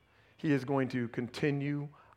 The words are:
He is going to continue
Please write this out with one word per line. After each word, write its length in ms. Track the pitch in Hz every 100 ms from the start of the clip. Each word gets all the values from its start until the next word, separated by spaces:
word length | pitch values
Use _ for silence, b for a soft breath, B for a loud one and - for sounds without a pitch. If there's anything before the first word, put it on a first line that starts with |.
| _ _ - -
He 160 | 160
is 120 | 139
going 220 | 123 135 127
to 180 | 127 117
continue 800 | - 120 - 151 143 143 147 147 b b